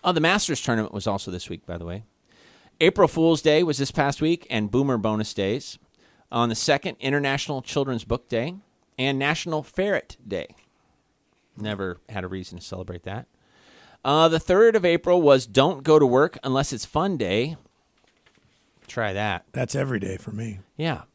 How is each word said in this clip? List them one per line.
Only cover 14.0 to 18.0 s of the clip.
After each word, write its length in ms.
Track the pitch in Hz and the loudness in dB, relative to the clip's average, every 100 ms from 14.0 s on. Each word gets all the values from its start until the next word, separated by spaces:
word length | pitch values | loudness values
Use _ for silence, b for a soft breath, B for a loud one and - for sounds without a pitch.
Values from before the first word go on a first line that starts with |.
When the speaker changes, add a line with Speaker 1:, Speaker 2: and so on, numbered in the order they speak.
Speaker 1:
Uh, 240 | 131 143 165 | 0 4 4
the 120 | 160 | 4
third 340 | - 185 226 214 | 2 6 6 6
of 80 | |
April 360 | 175 170 - 180 | 2 0 2 4
was 260 | 147 131 113 | 6 6 6
Don't 360 | 104 143 147 | 4 4 2
Go 140 | 139 156 | 6 6
to 80 | 139 | 8
Work 320 | 127 156 - | 6 2 0
Unless 300 | 131 131 135 | -2 0 0
It's 140 | 123 - | -6 -4
Fun 300 | 147 190 165 | -2 -2 -2
Day. 380 | 95 101 139 160 _ _ _ _ | 0 0 -2 -6 _ _ _ _